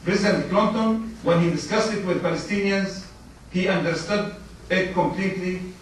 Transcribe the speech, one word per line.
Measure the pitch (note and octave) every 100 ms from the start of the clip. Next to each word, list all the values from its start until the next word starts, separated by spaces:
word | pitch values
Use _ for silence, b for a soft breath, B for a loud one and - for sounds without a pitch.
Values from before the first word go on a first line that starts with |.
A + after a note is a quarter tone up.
President | E3+ G#3 G3+ F3 -
Clinton, | F#3+ G#3+ A3+ A3 - - -
when | E3+ E3+
he | E3+
discussed | D3+ - G#3+ A3+
it | G#3 F3+
with | D#3
Palestinians, | E3+ - - G3+ G3 G3 F#3 - - - - - -
he | F3+ F#3
understood | F3 C#3+ - - G#3 - - - - -
it | F#3 F#3
completely | F3+ - F#3 F#3+ F#3 F3+ F3+ F3+ -